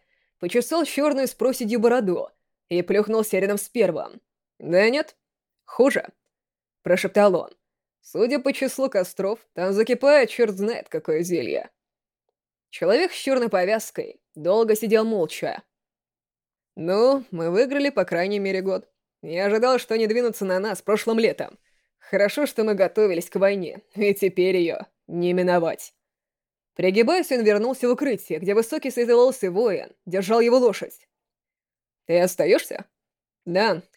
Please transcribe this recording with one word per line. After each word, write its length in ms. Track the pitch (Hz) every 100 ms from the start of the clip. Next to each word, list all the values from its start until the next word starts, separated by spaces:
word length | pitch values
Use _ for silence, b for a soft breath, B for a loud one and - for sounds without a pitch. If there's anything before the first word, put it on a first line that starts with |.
| _ _ _ _
почесал 460 | 175 240 240 330
чёрную 420 | 294 - 294 269 262
с 80 |
проседью 460 | - 247 247 220 233
бороду 500 | 233 247 196 175 - _ _ _ -
и 140 | 175
плюхнулся 560 | 175 196 208 220 214 185
рядом 200 | 196 208
с 100 | -
первым. 520 | 247 185 156 - - _ _ _ _
«Да 280 | 151 175 220
нет, 280 | 277 302 _ _ _ _ _
хуже», — 420 | - - 262 - - _ _ _ _ _ _ _
прошептал 520 | 175 185 190 208 202
он. 160 | 175 - - _ _ _ _
«Судя 360 | - 160 233 277
по 140 | 277
числу 360 | 269 269 - 262
костров, 520 | 208 180 - 190 226 _
там 180 | - 185
закипает 580 | 196 226 240 277 294 240
чёрт 260 | - 226 185
знает 320 | 208 233 -
какое 340 | 156 - 156
зелье». 480 | 175 170 110 71 - _ _ _ _ _ _ _ _ _ _
Человек 420 | - 170 240 359
с 60 | -
чёрной 320 | - 262 226
повязкой 720 | 196 180 220 - - - - _ -
долго 400 | 160 214 226 214
сидел 280 | 220 220
молча. 600 | 226 214 156 - 208 - - _ _ _ _ _ _ _ _ _ _ -
«Ну, 480 | 165 196 247 277 233
мы 180 | 170 165
выиграли, 400 | 185 262 277 277
по 140 | -
крайней 340 | 180 170 190 208
мере, 240 | 196 190
год. 260 | 190 190 - _ _ _
Я 240 | 160 170 202
ожидал, 320 | 220 247 247
что 160 | -
они 120 | 226 214
двинутся 380 | 226 240 214
на 160 | 190 185
нас 200 | 214 180
прошлым 380 | - 208 - 226
летом. 400 | 220 - - - _ _ _ _
Хорошо, 480 | - 294 302 294 277
что 180 | -
мы 100 | 220
готовились 540 | 202 185 - 214 170 175
к 80 | 196
войне, 460 | 196 202 170 - -
и 200 | 202 202
теперь 420 | 202 190 180 180 185
её 220 | 165 - - _ -
не 240 | 170 175
миновать». 600 | 180 180 180 165 - - _ _ _ _ _ _ _ _ -
Пригибаясь, 540 | 180 196 226 359 -
он 100 | 254
вернулся 460 | 214 208 233 262 247
в 40 |
укрытие, 460 | 247 294 196 - 156
где 160 | 185
высокий 360 | 208 226 311 277
светловолосый 600 | - 240 240 254 254 185
воин 420 | 180 233 165 - - -
держал 340 | 185 190 233
его 160 | 233 254
лошадь. 500 | 247 185 - - _ _ _ _ _ _ _ _ _ _ -
«Ты 140 | 170
остаёшься?» 680 | 180 - 160 285 - - - _ _ _ _ _
«Да, 380 | - 180 220 170 -